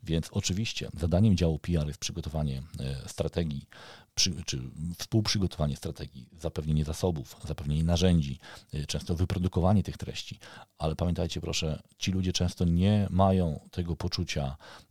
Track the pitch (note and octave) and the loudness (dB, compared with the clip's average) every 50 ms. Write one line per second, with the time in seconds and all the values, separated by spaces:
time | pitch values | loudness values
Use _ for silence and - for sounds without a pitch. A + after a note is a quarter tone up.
0 | - - D#2+ E2 D2+ - - G#2 - - F2+ G2 A#2 - - - - - - - | -4 -2 0 0 0 0 -4 -2 -2 0 -2 -2 -2 -4 -4 -6 -8 -8 -6 -4
1 | F2+ E2 E2 F2+ A2 A2 F#2 E2+ F2+ E2 D#2 D2 - - F2 D#2 D2+ D2 C#2+ - | 0 2 4 6 6 6 6 6 4 2 2 0 -2 0 0 0 0 0 -4 -6
2 | - - - E2+ - - D#2+ D#2+ D2+ C#2+ C2+ C2 D2+ E2 - - C2 C2+ C2+ C2 | -6 -6 -6 -6 -6 -4 -4 -2 -2 -2 -4 -6 -8 -10 -10 -8 -6 -6 -6 -6
3 | B1 - - - D#2 D#2 - F2 E2+ D2+ C#2+ C#2 - _ - - - - - - | -10 -12 -4 -4 -4 0 0 0 0 0 -2 -6 -8 _ -20 -20 -20 -20 -20 -20
4 | - _ - - - F#2+ E2 - E2 - - C2 B1+ C2 - - D#2+ E2+ F2 - | -20 _ -2 0 0 0 0 -4 -6 -6 -6 -6 -6 -8 -10 -8 -8 -8 -6 -8
5 | - - - A2 G#2+ - - G#2 F#2+ E2+ - - D2+ D2 C#2 - - D#2+ C#2 - | -6 0 2 2 2 2 0 0 0 0 0 0 0 0 0 -4 -6 -8 -8 -8
6 | D2+ C#2+ - C2 A#1+ - - - - D#2+ - - D2+ D#2 D#2 D2+ D2+ D2+ D#2 - | -10 -12 -12 -16 -20 -20 -16 -6 -6 -4 -4 -2 0 2 2 2 2 0 -2 0
7 | - F#2 E2 C#2+ B1 - - - - D2+ C#2+ - C#2+ C#2+ D2 D#2 D#2+ E2+ F2 D#2+ | 0 0 0 0 -6 -10 -14 -14 -10 -8 -8 -6 -2 -2 0 2 2 2 4 4
8 | F2+ F#2 F2 E2 C#2+ C2+ B1+ - - - - - - - - D2 C#2+ - - - | 6 6 6 4 4 0 -4 -8 -12 -18 -20 -20 -14 -8 -6 -6 -6 -4 -4 -6
9 | - - E2+ D#2 F2+ - - F2+ F2+ F#2 - F2+ E2+ F#2 G#2+ G2 - - C#2+ - | -2 -2 0 0 0 0 0 0 0 0 2 4 4 6 4 4 2 0 -6 -10
10 | - - - - - - - - - - - - - _ _ - E2 D#2+ D2+ - | -10 -10 -10 -10 -10 -12 -14 -16 -16 -20 -20 -20 -20 _ _ -4 -4 -2 -2 0
11 | E2+ F2 E2+ F2+ F2 E2+ - - - E2+ E2 - E2+ D#2 D#2 - - _ _ - | 0 0 0 0 -2 -4 -4 -6 -6 -4 -4 -2 -2 -2 -4 -4 -8 _ _ -6
12 | - G2 F#2 F#2+ F2+ F#2 F2+ - F2+ F2 - - F2+ E2+ E2+ F2 F#2 G2+ G#2 G#2 | -4 -2 0 0 0 0 0 2 0 0 0 2 2 4 4 4 4 4 4 4
13 | G2 F#2 F#2 F2+ G2 F#2+ F#2+ F#2 F2 D#2+ D2 - - - - F#2 E2+ F2 D#2+ - | 2 2 4 4 6 6 6 4 4 2 0 -4 -8 -8 -6 -6 -4 -4 -4 -2
14 | - F2 - - E2+ - - D#2+ C#2+ C2+ C#2 - - - - - - _ | -2 -4 -2 -2 -4 -2 -2 -2 -2 -4 -6 -8 -14 -20 -20 -20 -20 _